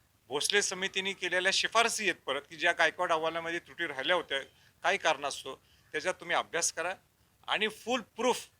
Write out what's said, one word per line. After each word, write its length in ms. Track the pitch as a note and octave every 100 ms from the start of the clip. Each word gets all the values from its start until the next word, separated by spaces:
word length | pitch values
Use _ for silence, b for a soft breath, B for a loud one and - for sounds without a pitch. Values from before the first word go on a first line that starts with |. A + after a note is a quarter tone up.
| _ _ -
भोसले 340 | C#3+ - G3+
समितीने 520 | F#3+ F#3 F#3+ G3 F#3+
केलेल्या 380 | F#3+ F3+ F3+ F#3
शिफारसी 520 | - - A3 A3+ A3
आहेत 120 | G3+ D#3+
परत 260 | - C#3 -
की 60 | D#3+
ज्या 160 | E3+
गायकवाड 400 | E3+ D#3+ D#3 F3+
अहवालामध्ये 480 | D#3+ D#3+ E3 E3 E3+
त्रुटी 280 | - C3 E3
राहिल्या 280 | C3+ C#3 F3+
होत्या 240 | C#3+ C3+ C3 b b _
काही 140 | E3+ F#3+
कारणास्तव, 580 | E3+ C#3 C#3+ - C#3 C3 b b b
त्याच्यात 220 | D#3 D#3
तुम्ही 220 | F3+ E3+ D#3+
अभ्यास 380 | - D#3+ E3
करा 200 | - E3+ F#3+ _ _ _ _ -
आणि 200 | D3+ G#3+
फुल 340 | - A3 B3
प्रूफ 460 | - - B3 A3 -